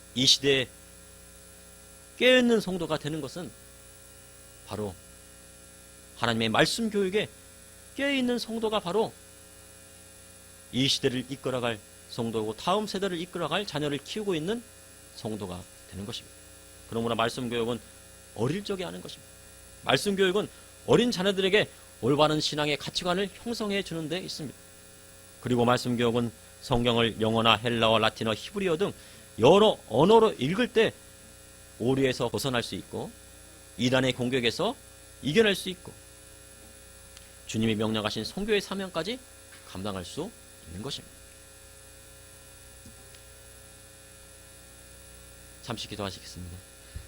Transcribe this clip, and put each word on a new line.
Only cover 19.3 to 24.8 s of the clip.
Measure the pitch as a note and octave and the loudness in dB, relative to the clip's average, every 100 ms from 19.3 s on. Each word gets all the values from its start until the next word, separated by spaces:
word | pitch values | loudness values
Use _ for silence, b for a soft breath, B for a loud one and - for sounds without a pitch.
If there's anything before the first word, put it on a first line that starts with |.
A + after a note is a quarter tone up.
| - - - - - | -20 -20 -20 -20 -10
말씀 | - B2+ G#3 F#3+ | -2 0 0 2
교육은 | G3 F#3 E3+ B B - - | 2 2 -2 B B -14 4
어린 | D3 A#3+ | 4 4
자녀들에게 | F3 F#3+ F#3+ F#3+ G3+ E3 B B - | 2 0 0 2 2 2 B B -4
올바른 | A2 C#3+ D3+ D#3 | 0 4 4 4
신앙의 | - D3+ D3+ C#3+ | -2 -2 -2 -2
가치관을 | - - F3+ F3 G3+ - | -4 -6 -2 -2 -2 -6
형성해 | A#3 A#3 G#3+ G3 | -10 -6 -4 -4
주는 | F#3 E3 D#3 | -4 -6 -6
데 | E3+ | -6
있습니다. | E3 - D3+ - - - | -6 -10 -10 -12 -20 -20